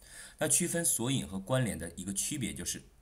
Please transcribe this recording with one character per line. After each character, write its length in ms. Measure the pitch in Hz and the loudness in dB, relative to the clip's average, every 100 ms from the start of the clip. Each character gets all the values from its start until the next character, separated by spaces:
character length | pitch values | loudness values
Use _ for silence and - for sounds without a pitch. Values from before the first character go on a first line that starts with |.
| - - - - | -20 -18 -12 -2
那 100 | 156 | 4
区 220 | 151 170 | 4 4
分 160 | 170 | 2
索 260 | 170 - 117 | 2 2 2
引 160 | 131 76 | 2 0
和 140 | 95 | -4
关 240 | - 131 | 2 2
联 140 | 117 82 | 2 -2
的 120 | 85 | -6
一 120 | - | -6
个 80 | 92 | -4
区 240 | 98 - 147 | -2 -2 0
别 160 | 101 | -2
就 140 | 73 85 | -4 -4
是 160 | - - - | -6 -8 -20